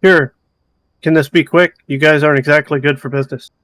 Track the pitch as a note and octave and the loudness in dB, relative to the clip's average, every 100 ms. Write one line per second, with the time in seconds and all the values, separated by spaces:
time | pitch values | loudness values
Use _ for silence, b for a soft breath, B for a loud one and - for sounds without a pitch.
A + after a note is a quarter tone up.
0 | F#3+ F3 C3+ _ _ _ _ _ _ _ | 4 2 0 _ _ _ _ _ _ _
1 | - D#3+ C#3+ E3+ D3+ E3+ F3 _ _ C#3 | -2 0 0 -2 0 0 0 _ _ -2
2 | D3+ D3+ D3+ C#3+ C#3 D3+ D3 D3 C#3 C#3 | 2 2 2 0 0 -2 0 -4 -4 -4
3 | C3+ C#3 C3+ B2+ - _ | -6 -8 -8 -10 -16 _